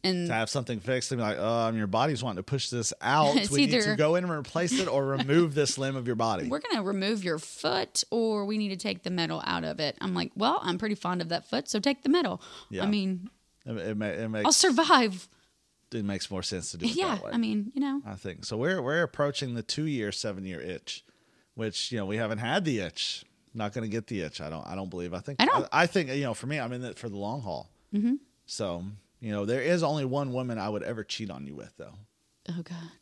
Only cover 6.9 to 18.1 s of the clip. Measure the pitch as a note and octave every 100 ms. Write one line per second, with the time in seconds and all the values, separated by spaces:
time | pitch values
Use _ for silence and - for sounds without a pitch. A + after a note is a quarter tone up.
6.9 | G3 G3 A3 F3+ D#3+ - - - - -
7.9 | - - A#3 A3+ G#3 G3+ G#3+ G#3 F#3+ G#3
8.9 | F#3 F#3 F3+ E3 D#3+ - F3 D#3+ D3+ D3
9.9 | - F#3+ F3+ E3 - A3+ E4+ F3+ F3 A3
10.9 | G#3 F#3+ F3+ E3 E3+ - B3 C#4 A3 C#4
11.9 | C#4 - E4+ B3+ F3+ - - - G2 G3
12.9 | G#3 F#3+ F#3 F#3 _ _ _ C3 A2 F2+
13.9 | G#2+ G#2+ E2+ A2+ A2 G#2+ - F#4 C4+ D#4+
14.9 | D#4 A3+ F#3 - _ _ _ _ _ _
15.9 | A#2 G2+ G2 - F#2+ F#2 F#2+ D#2+ E2+ A3+
16.9 | C#4+ F#4 G#3+ - A#3 A3 G#3+ G3+ C4+ C#4
17.9 | C#4 A2